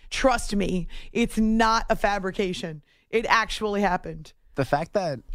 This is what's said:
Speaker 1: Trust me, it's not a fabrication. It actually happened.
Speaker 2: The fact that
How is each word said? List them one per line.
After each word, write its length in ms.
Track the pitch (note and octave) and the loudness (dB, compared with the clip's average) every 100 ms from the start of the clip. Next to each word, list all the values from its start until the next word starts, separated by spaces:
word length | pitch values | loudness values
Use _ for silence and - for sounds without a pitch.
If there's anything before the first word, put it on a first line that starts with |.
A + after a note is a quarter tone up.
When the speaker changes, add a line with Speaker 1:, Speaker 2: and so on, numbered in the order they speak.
| - | -10
Speaker 1:
Trust 480 | - C4+ A#3 - G3+ | 0 2 2 0 0
me, 320 | F#3+ F3+ D#3+ - - | 0 -2 -4 -8 -6
it's 240 | - A#3 - | -2 0 2
not 480 | A3 A3 A3+ A3+ - | 2 4 4 2 2
a 60 | A3 | 0
fabrication. 840 | G#3+ G3+ F#3+ F3+ G3 F3+ F3+ D#3 - _ _ | 0 -2 -4 -2 -4 -4 -8 -10 -16 _ _
It 160 | A3 A3 | -2 4
actually 540 | A3+ G#3+ - G#3+ G3+ | 2 2 -2 -2 0
happened. 500 | G3+ F3+ E3 D#3+ D#3 - _ | 2 0 -4 -12 -16 -20 _
Speaker 2:
The 100 | - | -4
fact 300 | C3+ C#3+ E3 | 0 0 0
that 260 | G#3 F3+ C3 - | -2 -2 -4 -8